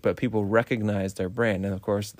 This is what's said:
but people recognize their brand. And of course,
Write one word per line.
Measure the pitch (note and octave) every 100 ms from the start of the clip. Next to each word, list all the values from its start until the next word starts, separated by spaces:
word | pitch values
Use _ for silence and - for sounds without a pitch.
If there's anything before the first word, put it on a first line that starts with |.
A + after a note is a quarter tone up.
but | G#2+ F2+
people | B2+ G#2+ G2+
recognize | A2 A#2 A#2+ G#2+ G2+ G2 G2
their | F#2
brand. | A#2 A#2 F#2+ G2
And |
of | F#2+
course, | - G2+ G#2 -